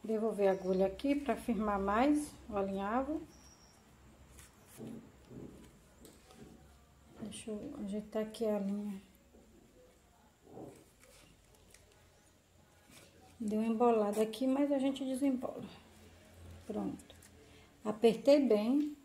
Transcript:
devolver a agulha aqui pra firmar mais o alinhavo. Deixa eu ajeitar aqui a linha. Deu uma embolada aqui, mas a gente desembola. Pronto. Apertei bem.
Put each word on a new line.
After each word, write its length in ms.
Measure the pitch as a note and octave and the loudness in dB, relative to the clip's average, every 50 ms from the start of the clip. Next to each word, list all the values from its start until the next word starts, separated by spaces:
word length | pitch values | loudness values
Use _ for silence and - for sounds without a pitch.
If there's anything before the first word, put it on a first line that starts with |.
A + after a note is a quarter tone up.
devolver 460 | - G#3 A3 G#3+ A3 A3+ G3 G3 G3+ F#3+ | -4 -2 -2 0 0 -2 0 2 2 2
a 40 | |
agulha 340 | F#3 F3+ F3+ F#3 F#3+ F#3 G3 | 2 2 0 0 2 2 2
aqui 280 | G3 F#3+ - - C#4 C#4+ | 0 0 -2 -2 0 0
pra 220 | C#4+ - - A3 | 0 0 -2 -4
firmar 420 | A3 - - A#3 F#3+ A3 G#3+ G3+ G3 | -2 -2 -4 -2 0 0 0 0 0
mais 540 | G3 G3+ G3+ A3+ B3+ D4 D4+ D4 D4 - - - - - | 0 0 2 4 4 4 2 2 0 -6 -12 -18 -14 -6
o 80 | G#3+ | -4
alinhavo. 640 | G3 G3 G3 G3 G3 G3 G3+ A3+ B3+ C4+ C#4+ D#4 E4+ E4+ - - - - - - - - - - - - - - - - - - - - - - - - - - - - - - - - - - - - - - - - - B2 - - - - - - - - - - - - - - - - - - - - - - - - - - - - - - - - - - - - - | -2 -2 -2 -2 -4 -4 -2 -2 -2 -2 -2 -6 -6 -8 -12 -20 -20 -20 -20 -20 -20 -20 -20 -20 -20 -20 -20 -20 -20 -20 -20 -20 -20 -20 -20 -20 -20 -20 -20 -20 -20 -20 -20 -18 -16 -14 -14 -14 -14 -16 -20 -20 -20 -20 -18 -16 -16 -16 -16 -18 -20 -20 -20 -20 -20 -20 -20 -20 -20 -20 -20 -20 -20 -20 -20 -20 -20 -20 -20 -20 -20 -20 -20 -20 -20 -20 -20 -20 -20 -20 -20 -14 -12
Deixa 300 | A3+ G#3 - - - A#3 | -12 -12 -12 -12 -10 -10
eu 240 | G#3+ G#3 - D4 - - G#3+ | -10 -8 -8 -10 -10 -8 -8
ajeitar 380 | F#3+ G3+ G#3+ G#3+ - - G#3+ | -6 -6 -6 -8 -6 -4 -4
aqui 240 | G#3+ G#3+ - - A#3 | -4 -4 -6 -4 -2
a 120 | G#3+ G#3 G3+ | 0 0 0
linha. 440 | G3 G3 G3+ G#3 G#3 G#3 G3 F#3+ - - - - _ - - - - - - - - - _ - - - - _ _ _ _ _ - _ _ _ _ - - - - - - - - - _ _ - - - - - - - - - - - - - - - - - - - - - - _ _ _ _ _ _ _ _ _ - - _ - - _ - - - - - - - - - - - | -2 -2 -4 -4 -6 -6 -8 -10 -14 -20 -20 -20 _ -20 -20 -20 -20 -20 -20 -20 -20 -20 _ -20 -20 -20 -20 _ _ _ _ _ -20 _ _ _ _ -18 -16 -14 -14 -14 -16 -20 -20 -20 _ _ -20 -20 -20 -20 -20 -20 -20 -20 -20 -20 -20 -20 -20 -20 -20 -20 -20 -20 -20 -20 -20 -20 _ _ _ _ _ _ _ _ _ -20 -20 _ -20 -20 _ -20 -20 -20 -20 -20 -20 -20 -20 -20 -12 -6
Deu 220 | A3+ G#3 G#3+ G#3+ | -4 -2 0 0
uma 80 | A3 A3+ | 0 0
embolada 540 | A3+ A3 B3 A#3+ A#3 A3 G#3 G3+ G#3 G#3+ | 2 4 6 6 6 6 4 2 2 2
aqui, 240 | A3 A3 - - C4 | 0 0 0 -2 0
mas 260 | C4 C4 C#4 C#4+ C#4 | 2 4 2 2 2
a 60 | C#4+ C4+ | 2 2
gente 260 | B3+ C#4 C4+ - C#4 | 2 0 0 -2 -4
desembola. 600 | C4 C4 B3+ C#4+ C#4 B3+ A#3+ - - - - - F#3+ - - - - - - - - - - - - - - - - - - - | -4 -2 2 2 2 2 0 -4 -6 -8 -8 -12 -12 -16 -20 -20 -20 -20 -20 -20 -20 -20 -20 -20 -20 -20 -20 -20 -18 -18 -16 -12
Pronto. 480 | - G#3 G#3 G3 F#3+ F3+ - - - - - - - - - - - - - - - - - - | -8 -6 -4 -4 -4 -6 -8 -14 -20 -20 -20 -20 -20 -20 -20 -20 -20 -20 -20 -20 -20 -20 -8 -6
Apertei 560 | G#3+ G#3+ - - A#3 G#3+ A3+ - C#4 C#4+ D4+ | -6 -2 4 4 4 4 6 6 8 8 8
bem. 560 | C4+ A#3 G#3+ G#3 G#3+ A#3 C4+ D4 D4 D4+ D4 - | 8 6 4 4 4 2 2 2 0 0 -6 -12